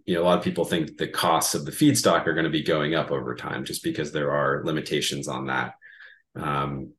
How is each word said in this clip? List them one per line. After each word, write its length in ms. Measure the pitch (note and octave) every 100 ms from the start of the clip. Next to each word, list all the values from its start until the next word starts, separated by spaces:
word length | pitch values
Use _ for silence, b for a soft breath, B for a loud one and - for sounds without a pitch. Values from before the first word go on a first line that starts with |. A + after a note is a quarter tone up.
you 100 | -
know, 80 | F2
a 20 |
lot 120 | F2 F2
of 60 |
people 220 | F#2 F2
think 320 | D#2+ F2 D2+ -
the 100 | D#2
costs 480 | - E2+ D#2+ -
of 100 | D2+
the 60 | D2
feedstock 560 | - D3 - F#2+ E2+ E2
are 60 |
gonna 160 | D#2+ D#2+
be 140 | D#2
going 320 | D2 D#2+ D2+
up 160 | D#2+ C#2+
over 240 | C#2 B1+
time 300 | B1 - B1+
just 180 | C#2 -
because 280 | E2 D#2+ D2
there 200 | D#2 C#2+
are 320 | D2 C#2 C#2
limitations 640 | D#2+ D#2 - D2 - C#2+ C#2
on 200 | C2 C2+
that. 260 | C2 B1 - B B B B B
Um, 580 | - D#2 C#2+ C#2 C#2 C2+